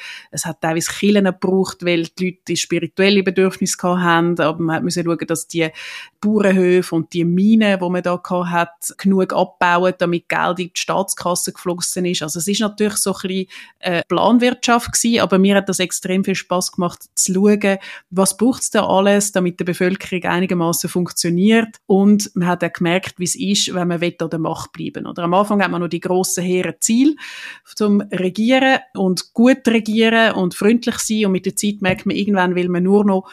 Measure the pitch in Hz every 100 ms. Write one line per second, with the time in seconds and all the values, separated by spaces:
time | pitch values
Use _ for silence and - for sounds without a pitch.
0 | - - - - 165 156 160 165 - -
1 | 202 208 190 180 185 190 185 - 175 170
2 | 165 - 185 175 - 170 - 170 170 -
3 | 196 202 190 185 190 185 180 - 180 180
4 | 175 170 170 170 151 165 165 160 175 175
5 | 170 165 156 165 - 165 160 - - -
6 | - - 208 214 202 190 180 180 180 165
7 | 156 175 170 180 202 220 208 190 175 180
8 | 175 175 - 180 175 175 170 - - -
9 | 196 190 185 165 185 - 180 175 185 180
10 | 175 175 - 160 165 180 175 - - 170
11 | 190 - 175 175 - - 185 175 - -
12 | 180 180 151 175 190 208 214 208 214 208
13 | 202 185 190 190 185 - - - 185 170
14 | - 175 180 240 247 247 - 240 - -
15 | 233 233 180 190 196 196 196 185 180 -
16 | 185 185 196 185 - 180 180 - 175 -
17 | - - - 185 208 208 202 190 - -
18 | - 180 190 - 233 247 - 220 - 190
19 | 202 202 202 190 180 175 180 170 180 190
20 | - 180 175 170 185 180 170 170 175 185
21 | 175 - 175 175 202 226 220 - - 190
22 | 202 208 - - 175 175 170 - 170 180
23 | - - 180 - 190 202 - 185 175 170
24 | 175 175 165 170 160 160 - 165 160 -
25 | - - 170 180 208 208 180 175 170 170
26 | 180 185 185 - 180 180 175 160 - 226
27 | 277 302 - - - - _ - 214 202
28 | 202 180 185 180 220 262 262 262 - -
29 | 190 180 - - 240 262 233 226 220 214
30 | 226 226 226 - 180 - 202 240 240 -
31 | - 214 202 185 190 - 208 208 185 185
32 | 196 - 202 196 180 180 180 175 180 202
33 | 202 190 -